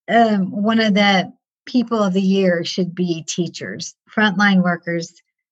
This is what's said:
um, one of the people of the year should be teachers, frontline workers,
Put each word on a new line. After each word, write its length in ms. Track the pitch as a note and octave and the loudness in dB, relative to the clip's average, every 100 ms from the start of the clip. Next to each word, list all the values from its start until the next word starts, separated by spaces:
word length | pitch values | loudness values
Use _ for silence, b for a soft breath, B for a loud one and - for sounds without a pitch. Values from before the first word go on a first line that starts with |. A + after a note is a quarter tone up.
| - | 0
um, 420 | A3+ A3+ G3+ F#3 | 2 4 2 -2
one 300 | G#3 G#3 A3+ | -2 0 0
of 120 | A3 | 2
the 400 | G3+ G3+ F#3+ - - _ _ - | 2 4 2 -2 -8 _ _ -4
people 360 | B3 A#3 A3+ | -2 0 0
of 120 | G3 | 0
the 60 | F#3+ | 0
year 440 | F#3+ G3 F#3+ E3+ | 2 2 2 0
should 280 | E3+ - F3 | -2 -4 -4
be 300 | F3 F3+ D#3+ | -2 -4 -4
teachers, 720 | - - D#3+ - G#2+ B2 - - _ | -6 -6 -6 -6 -12 -12 -12 -16 _
frontline 520 | - G#3+ F#3 G3+ F#3 | 0 0 2 4 4
workers, 580 | F3 E3+ E3+ E3+ E3+ _ _ _ _ | 2 -2 -4 -6 -6 _ _ _ _